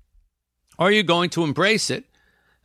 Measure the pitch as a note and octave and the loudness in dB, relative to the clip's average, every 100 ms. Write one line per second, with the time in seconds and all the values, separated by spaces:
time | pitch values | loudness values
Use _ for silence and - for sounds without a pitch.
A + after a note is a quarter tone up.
0 | _ _ _ _ _ _ _ - F#3 G#3+ | _ _ _ _ _ _ _ -2 2 2
1 | E3+ E3+ F3 E3+ D#3+ C3 G3 A3 - B2+ | 2 0 0 -2 -2 0 0 0 -2 -6
2 | - _ _ _ _ _ | -10 _ _ _ _ _